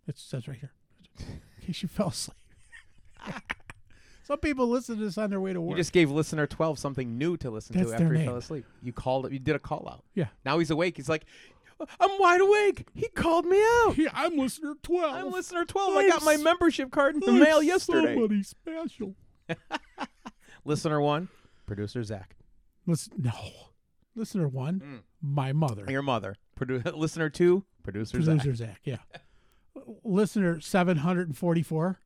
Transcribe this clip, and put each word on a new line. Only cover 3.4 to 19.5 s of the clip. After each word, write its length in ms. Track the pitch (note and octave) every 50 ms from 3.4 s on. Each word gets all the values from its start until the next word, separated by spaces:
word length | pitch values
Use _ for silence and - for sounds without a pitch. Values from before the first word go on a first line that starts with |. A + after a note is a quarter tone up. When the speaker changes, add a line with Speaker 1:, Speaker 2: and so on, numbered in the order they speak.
| - - - - - - - - - _ - - - _ - _ -
Speaker 1:
Some 160 | - C#4+ C#4+
people 280 | - D4+ D4 C4 B3+
listen 300 | A#3+ A#3 C4 A#3+ - A#3
to 80 | G#3+ G#3+
this 120 | G#3 E3+
on 120 | G3+ G#3+ G#3
their 100 | G3+ G3
way 140 | F#3+ F#3+ F#3+
to 60 | F3+
Speaker 2:
You 20 |
Speaker 1:
work. 160 | E3 D#3+ D3+
Speaker 2:
just 160 | E3+ E3+ - -
gave 180 | F3+ E3+ C#3
listener 340 | C#3 D#3 D#3 - - D#3 D3
twelve 320 | C#3 - - D#3+ D#3+ D3+
something 400 | - - C#3+ C3+ C#3 C3 A#2+ A2+
new 200 | A#2+ C#3+ E3+ F3+
to 120 | D#3+ - C3
listen 280 | A2 A2 A2+ - A2+
Speaker 1:
That's 120 | F3+ F#3 -
Speaker 2:
to 40 | -
after 140 | - E3 E3
Speaker 1:
their 40 | D#3
Speaker 2:
he 80 | D#3+ D#3+
fell 80 | B2+ B2
Speaker 1:
name. 60 | B2
Speaker 2:
asleep. 260 | A#2 - D#3+ D3 - _ _ - -
You 80 | B2 A#2+
called 320 | - - C3 C3 C3+ C3
it. 60 | A#2+
You 80 | C#3 C3+
did 160 | C3 D3+ D3+
a 40 | C#3
call 280 | - - D3+ - - -
out. 140 | B2 B2 _ _ _
Speaker 1:
Yeah. 120 | G3+ D#3 A2 - _ _
Speaker 2:
Now 140 | C3+ D3 E3
he's 100 | E3+ D3
awake. 280 | D#3+ D3+ E3+ F#3 -
He's 100 | - C3+
like, 160 | C3 D#3+ D#3 - _ - - - - _ _ _ - _ _ D#4+ - -
"I'm 120 | - F4+ G4 G4 G4
wide 220 | G4 F4 F4 F4+
awake. 460 | G4 G4 G#4 G#4+ G#4 G4+ - - - - _
He 140 | - G#4+
called 380 | A#4 - - - E4 E4 E4+ D#4
me 120 | E4+ F#4+ G4+ G#4+
out." 300 | A4+ A#4+ A#4+ A#4 G4 -
Speaker 1:
Yeah, 120 | - D#4 D4 -
I'm 240 | A3+ C#4+ F4 F4
listener 380 | C#4+ C4 C4 - - D#4+ C#4+ D4+ - -
twelve. 320 | - E4+ F4+ E4+ D4+ C4
Speaker 2:
I'm 160 | E4+ F#4+ F#4+
listener 320 | F#4 F#4 F4+ - F4+ E4+ E4+
twelve. 320 | - - G4 G4 F#4+ F#4+
I 140 | G4 G4 G4
got 100 | E4+ D#4
Speaker 1:
I'm 60 | D#4
Speaker 2:
my 80 | D#4 D4+
Speaker 1:
s-, 80 | D4+ D4+
Speaker 2:
membership 480 | D#4+ F4 F4 F4+ E4+ - - C4+ C4
card 240 | - D#4 C#4 C#4 D#4+
in 60 | D4+
the 100 | E4 F#4+
Speaker 1:
I'm 80 | A#3 B3
Speaker 2:
mail 240 | D4+ D#4 D#4 D4+ D#4
yesterday. 520 | D4+ F4+ F#4+ - - E4+ E4 D#4+ C#4+ A#3
Speaker 1:
somebody 280 | - A3+ G#3 G#3+ G3+ G3
special. 720 | - - _ _ E4 D#4+ D#4+ E4 D4+ - - A3+ F#3+ F#3+ _ - _ _ _ _
Speaker 2:
<laughs> 80 | -